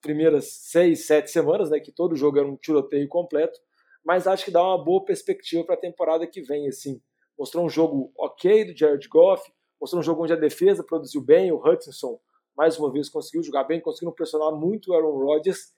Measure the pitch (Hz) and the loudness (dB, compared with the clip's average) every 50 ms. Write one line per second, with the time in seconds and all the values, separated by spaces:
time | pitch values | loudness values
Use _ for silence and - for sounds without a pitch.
0 | - 147 151 151 160 160 151 139 - - - - - - - 170 180 170 160 - | -8 -6 -2 2 4 4 4 4 0 -4 -12 -18 -14 -2 2 4 4 4 2 2
1 | - - 151 151 147 - - 170 151 143 165 - 190 147 151 147 147 - - - | 2 2 2 2 2 2 0 0 0 2 0 0 0 0 -2 -4 -4 -6 -6 -4
2 | 170 175 165 135 143 147 139 143 143 139 139 127 - - 156 143 135 - 151 143 | -4 -2 -2 0 0 0 2 2 0 -2 -4 -8 -4 0 0 0 0 0 -2 -4
3 | 143 139 - 175 175 175 156 147 160 170 - - _ _ _ _ _ _ _ _ | -4 -2 -4 -4 -4 -2 -2 -2 -2 -2 -4 -10 _ _ _ _ _ _ _ _
4 | _ 156 180 180 185 190 190 190 - - 175 170 180 190 190 - 143 165 180 190 | _ 0 0 2 2 0 0 0 -2 0 2 2 4 4 2 0 0 0 0 0
5 | 190 - 180 - - - 185 - - - 165 170 165 - 175 160 - 175 170 - | 0 -2 -4 -4 -4 -4 -6 -6 -6 -6 -4 -4 -2 -2 -4 -4 -4 -6 -6 -4
6 | 175 156 160 165 170 170 - 196 147 127 147 147 147 139 123 - - 143 131 117 | -2 0 0 0 -2 -6 -8 -12 -10 -6 -6 -4 -4 -6 -8 -8 -10 -12 -12 -12
7 | _ _ _ _ _ _ _ - 135 - - 170 175 156 - 156 165 156 147 139 | _ _ _ _ _ _ _ -12 -12 -6 -4 -4 -4 -2 0 0 0 2 0 -2
8 | 127 - - - 147 147 - - - 180 214 220 214 180 165 - 156 151 143 139 | -4 -6 -6 -8 -8 -8 -6 -2 2 4 4 4 4 0 0 0 2 2 2 0
9 | - - - 160 170 190 190 175 - - _ _ _ _ _ _ 147 135 175 175 | -2 2 6 6 6 6 6 2 -2 -10 _ _ _ _ _ _ -10 -6 -4 -2
10 | 147 160 165 151 170 160 165 160 151 151 - - 180 196 196 170 - - 165 160 | 0 0 0 0 0 0 0 2 0 0 0 2 2 2 2 2 0 -4 -6 -6
11 | 143 135 - 147 127 131 156 180 190 185 156 117 110 151 185 240 - - - - | -6 -6 -8 -4 4 6 6 6 6 4 0 0 2 2 2 2 -2 -10 -14 -12
12 | - 127 117 - _ _ _ _ _ _ _ - 151 165 156 151 151 139 123 147 | -10 -10 -10 -12 _ _ _ _ _ _ _ 0 0 0 2 0 -2 -2 -2 -4
13 | 143 - - 156 147 - - 165 165 147 156 143 135 135 160 165 160 165 160 - | -6 -6 -8 -10 -10 -6 -6 -8 -6 -4 -4 -4 -2 -2 -4 -4 -4 -6 -8 -8
14 | 175 170 160 - 165 156 - 151 156 156 156 151 156 180 220 220 - 185 180 160 | -8 -10 -8 -8 -8 -4 -4 -2 -2 -2 -2 -2 -4 -4 -4 -4 -4 -2 0 0
15 | 156 156 143 135 135 143 151 156 156 190 180 - - - _ | 0 0 -2 -2 0 0 0 0 0 -2 -4 -4 -8 -20 _